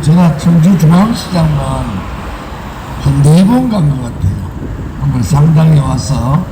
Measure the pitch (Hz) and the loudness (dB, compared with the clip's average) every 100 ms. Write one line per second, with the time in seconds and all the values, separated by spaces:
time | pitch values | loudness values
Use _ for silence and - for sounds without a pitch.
0 | 147 175 170 147 170 170 160 185 156 175 | 2 4 4 2 2 4 4 4 4 4
1 | 220 240 - 175 160 143 135 135 127 95 | 2 -2 -4 -2 0 0 -2 -4 -6 -8
2 | 82 - - - - - - - - - | -10 -12 -12 -12 -14 -14 -14 -14 -12 -4
3 | 143 139 143 165 196 247 254 214 151 131 | -2 2 4 4 4 2 0 0 0 -2
4 | 120 - - - - - - - - - | -6 -4 -4 -4 -8 -10 -10 -8 -10 -6
5 | 139 127 104 143 151 156 160 151 131 127 | -4 -2 0 2 4 4 4 4 2 -2
6 | - 117 117 151 180 | -2 -2 0 -2 -2